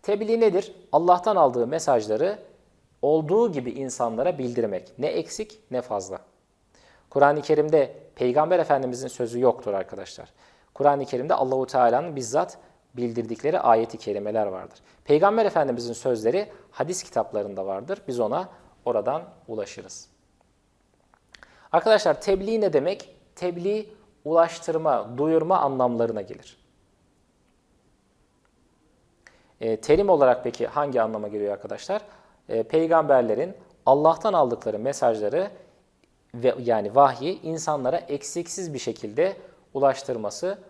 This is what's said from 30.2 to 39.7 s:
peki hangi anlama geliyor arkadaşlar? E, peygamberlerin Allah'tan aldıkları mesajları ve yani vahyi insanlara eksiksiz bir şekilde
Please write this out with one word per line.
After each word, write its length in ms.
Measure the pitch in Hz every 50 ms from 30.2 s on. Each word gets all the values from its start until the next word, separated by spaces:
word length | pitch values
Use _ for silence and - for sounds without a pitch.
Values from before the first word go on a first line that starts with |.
| 139 127 120 - -
peki 240 | 123 117 - 117
hangi 340 | - - 147 147 143 127 123
anlama 260 | 110 110 110 107 107
geliyor 260 | 104 104 104 104 101 101
arkadaşlar? 480 | - - 104 101 104 - - 190 208 - - - _ _ _ _ _ _ -
E, 140 | 110 113 113
peygamberlerin 880 | - - 160 165 165 170 165 156 147 139 127 120 110 107 113 151 185 196 - - _ _ _ _
Allah'tan 480 | 127 135 143 151 160 165 160 - 214 196
aldıkları 460 | 170 143 123 117 - - 113 107 104
mesajları 720 | 113 135 139 - 139 120 113 107 104 101 123 165 190 202 - - - _ _ _ _ _ _ _ _ _ _ _ _ _ -
ve 220 | 120 120 127 - 131
yani 360 | 123 120 117 107 101 104 107
vahyi 460 | 135 143 135 127 120 131 160 190 -
insanlara 560 | - 156 165 160 160 160 151 143 127 127 147
eksiksiz 760 | 175 - - 143 143 - - - 175 170 175 - - 185 165 143
bir 60 | 123
şekilde 580 | - - 110 - - 107 104 135 170 196 190 - - - _ _ _ _